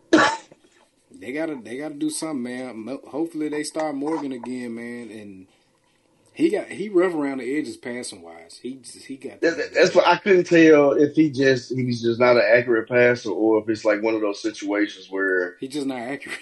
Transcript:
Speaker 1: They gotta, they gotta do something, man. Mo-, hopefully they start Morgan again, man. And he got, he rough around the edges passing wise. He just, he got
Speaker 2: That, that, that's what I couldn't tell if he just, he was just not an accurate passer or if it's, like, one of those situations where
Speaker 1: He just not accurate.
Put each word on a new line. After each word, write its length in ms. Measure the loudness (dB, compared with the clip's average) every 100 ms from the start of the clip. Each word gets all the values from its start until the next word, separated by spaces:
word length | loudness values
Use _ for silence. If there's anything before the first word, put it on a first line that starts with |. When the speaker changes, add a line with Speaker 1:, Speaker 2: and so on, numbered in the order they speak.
| _ 2 4 -2 -8 _ _ _ _ _ _ -18
Speaker 1:
They 100 | -10
gotta, 220 | -6 -6 -8
they 220 | -10 -12
gotta 160 | -12
do 160 | -6 -6
something, 340 | -6 -6 -6
man. 340 | -8 -8 -10 -12
Mo-, 220 | -10 -12 -10
hopefully 400 | -8 -6 -6 -6
they 140 | -6
start 320 | -6 -6 -6 -4
Morgan 360 | -4 -4 -6
again, 420 | -8 -10 -10 -8 -10
man. 340 | -10 -12 -14
And 360 | -16 -18 -20 -20 _ _ _ _ _ _ _ _
he 160 | -2 0
got, 180 | 0 -4
he 220 | -8 -2
rough 240 | 0 2
around 240 | 0 -4 -6
the 200 | -6 -4
edges 180 | -6 -10
passing 440 | -10 -10 -12 -14
wise. 360 | -18 -20 -20 -16
He 140 | -14 -14
just, 300 | -18 -20 -16
he 120 | -14
got 220 | -14 -2
Speaker 2:
That, 140 | -2 -2
that, 160 | -2
that's 200 | 2 4
what 140 | 6 4
I 100 | 4
couldn't 280 | 4 4 4
tell 480 | 6 8 8 6
if 200 | 4 2
he 160 | 2 2
just, 420 | 2 2 2 -2
he 120 | -4 -2
was 160 | -2
just 180 | -2 2
not 180 | 4 6
an 60 | 6
accurate 440 | 4 4 0 0
passer 400 | 2 4 2 -4
or 320 | 0 2 2
if 80 | 0
it's, 160 | -2 0
like, 160 | 0
one 140 | 0 0
of 60 |
those 200 | -2 -4
situations 680 | -6 -6 -4 -2 -2 -6 -10
where 460 | -4 0 0 -2 -6
Speaker 1:
He 80 | -10
just 180 | -8 -6
not 120 | -6
accurate. 400 | -8 -10 -12 -14